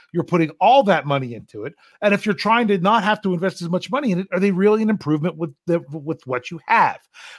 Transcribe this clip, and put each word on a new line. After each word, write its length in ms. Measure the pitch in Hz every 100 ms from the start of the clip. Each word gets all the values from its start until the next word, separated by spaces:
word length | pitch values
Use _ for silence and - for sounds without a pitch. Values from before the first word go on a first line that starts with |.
| _
you're 100 | 170
putting 260 | 147 170 160 -
all 220 | 190 269
that 220 | 202 160 139
money 280 | 139 127
into 320 | 113 - 107 123
it? 80 | - _ _
And 120 | 208
if 120 | 196 214
you're 100 | 190
trying 320 | 202 233 233
to 80 | 196
not 260 | 185 226
have 180 | 196 208
to 100 | 196
invest 280 | 175 185 -
as 80 | 170
much 200 | 180 180
money 200 | 254 277
in 80 | 175
it, 80 | 190
are 80 | 185
they 120 | 202
really 300 | 180 202 220
an 80 | 214
improvement 460 | 220 147 151 165 156
with 180 | 165 - -
the, 140 | 170 139
with 340 | 156 143 160 123
what 240 | 123 -
you 80 | 165 -
have? 320 | 220 151 - _ - -